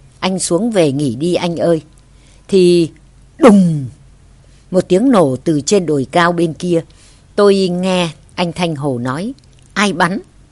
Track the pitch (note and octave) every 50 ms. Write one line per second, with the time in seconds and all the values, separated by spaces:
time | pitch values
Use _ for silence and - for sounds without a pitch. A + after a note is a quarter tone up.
0 | - - _ - - F#3+ F#3+ F3+ - - F3 E3+ G#3+ A#3+ A3 G3 E3 D3 C3 C#3
1 | D3+ C#3 A2 B2 D3+ F3 F3 - - F3+ E3+ D3 - E3 E3+ D#3+ D3+ - _ _
2 | _ _ _ _ _ - - - _ - - F#3+ F3+ F3 F3 E3+ E3+ D3+ - -
3 | - - _ - - _ _ - - B3+ G3+ G3+ F#3 E3+ D#3+ D3 C3+ A#2 - -
4 | - - - _ _ _ - _ _ _ _ _ _ _ - F#3 F3 - F3 F#3
5 | A#3 C#4 B3+ G3+ E3+ C#3 B2+ B2+ - - D#3+ D3 C3+ - G#3 G3+ F3+ D3+ D#3 C#3+
6 | C3 - - F3 E3+ E3+ F3 E3+ E3+ E3+ D3+ - - F3+ F3 E3 D#3+ - - -
7 | - - - - _ _ _ - G#3 G3+ G3 G3 F#3+ F3+ F3 F3+ F3+ F#3+ F#3 F3+
8 | F3 E3 D3+ - - - - - F3+ F3 D#3+ - F3+ E3+ D#3+ C#3 C#3+ D3 C3 A#2+
9 | A#2+ B2+ B2+ D3+ F#3 A#3 C#4 - _ _ _ - - - - - G#3 G3+ F3 D#3
10 | F#3 E3+ F#3+ A#3 F#4 - _ - - _